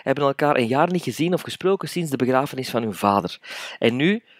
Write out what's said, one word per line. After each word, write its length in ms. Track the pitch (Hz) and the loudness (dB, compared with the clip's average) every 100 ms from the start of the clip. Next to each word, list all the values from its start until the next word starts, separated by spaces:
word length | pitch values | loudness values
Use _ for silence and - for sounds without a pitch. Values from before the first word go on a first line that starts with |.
hebben 200 | - 135 | -4 0
elkaar 340 | 139 135 147 131 | 0 0 0 2
een 100 | 113 | 2
jaar 240 | 135 175 | 2 2
niet 120 | 180 | 0
gezien 300 | 139 - 175 | -2 -2 -2
of 80 | 180 | -2
gesproken 480 | - - 185 196 - | -4 -4 -2 -2 -4
sinds 220 | 175 160 | -4 -2
de 60 | 131 | 0
begrafenis 520 | 123 127 143 131 127 | 2 2 2 -4 -4
van 120 | 117 | -2
hun 100 | 113 | -4
vader. 460 | 90 101 101 87 - - - - - | 0 4 4 2 -6 -14 -14 -12 0
En 160 | 117 123 | 0 2
nu 280 | 165 220 - | 2 0 -4